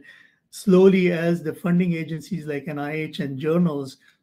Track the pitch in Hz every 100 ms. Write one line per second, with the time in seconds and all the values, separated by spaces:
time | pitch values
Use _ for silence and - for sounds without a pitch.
0 | - - _ _ _ - 208 180 190 190
1 | 180 170 170 170 151 - 185 175 185 165
2 | 151 160 - 160 151 143 135 147 147 156
3 | 156 - 143 131 156 170 170 143 135 -
4 | _ _